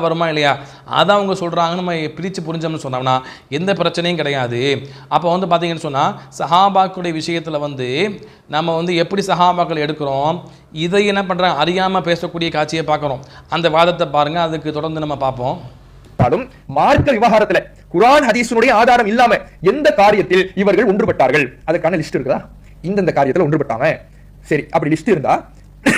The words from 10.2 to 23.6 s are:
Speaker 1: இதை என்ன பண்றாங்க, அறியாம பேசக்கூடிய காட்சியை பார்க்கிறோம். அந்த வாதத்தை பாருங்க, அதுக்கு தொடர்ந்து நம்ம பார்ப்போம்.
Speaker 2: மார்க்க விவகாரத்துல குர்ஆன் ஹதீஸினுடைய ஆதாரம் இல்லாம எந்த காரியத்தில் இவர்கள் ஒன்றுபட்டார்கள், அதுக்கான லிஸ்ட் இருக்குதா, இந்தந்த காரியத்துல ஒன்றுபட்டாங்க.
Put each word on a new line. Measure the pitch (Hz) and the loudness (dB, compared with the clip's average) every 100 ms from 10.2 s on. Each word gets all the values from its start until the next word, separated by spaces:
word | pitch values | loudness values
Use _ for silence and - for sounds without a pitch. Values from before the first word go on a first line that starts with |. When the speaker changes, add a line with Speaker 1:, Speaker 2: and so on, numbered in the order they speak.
| 147 175 - - - | -2 -4 -8 -20 -16
Speaker 1:
இதை | 156 170 196 208 | -6 -2 2 2
என்ன | 196 190 | 0 -2
பண்றாங்க, | 180 180 143 | 0 0 2
அறியாம | 156 180 185 185 | 0 0 0 0
பேசக்கூடிய | 170 170 170 170 165 | 0 -2 -4 -6 -4
காட்சியை | 151 151 160 | -2 -2 -2
பார்க்கிறோம். | 151 151 143 131 - - - | -2 -2 -2 -6 -10 -20 -6
அந்த | - 165 | -2 2
வாதத்தை | 160 170 165 156 | 4 4 2 0
பாருங்க, | 147 147 170 | 0 0 0
அதுக்கு | 165 160 151 | -2 -4 -6
தொடர்ந்து | 147 160 156 | -6 -6 -6
நம்ம | 151 135 | -6 -4
பார்ப்போம். | 131 120 123 175 - - - - - - 123 180 262 - - | -4 -4 -6 -8 -12 -20 -20 -20 -12 -2 0 0 -4 -14 -6
Speaker 2:
மார்க்க | 139 190 285 285 | 0 2 4 2
விவகாரத்துல | 226 233 220 214 165 - - - | 2 4 4 2 0 -2 -20 -6
குர்ஆன் | 170 233 294 262 | 2 6 6 4
ஹதீஸினுடைய | 233 240 226 247 | 0 0 2 2
ஆதாரம் | 214 247 240 208 | 4 4 4 2
இல்லாம | 233 240 202 - - | 2 2 2 -4 -4
எந்த | 175 269 285 202 | 0 2 2 4
காரியத்தில் | 202 214 170 180 185 - | 4 4 2 2 0 0
இவர்கள் | 202 202 233 | 2 2 2
ஒன்றுபட்டார்கள், | 196 - - 135 135 127 - - | 2 2 2 2 2 -4 -6 -4
அதுக்கான | 170 165 147 | 0 0 -2
லிஸ்ட் | 151 165 | -2 -4
இருக்குதா, | 131 196 - - - - | -2 -4 -4 -20 -20 -12
இந்தந்த | 160 202 175 | -4 -2 0
காரியத்துல | 151 139 123 156 | 2 2 2 2
ஒன்றுபட்டாங்க. | 151 | 0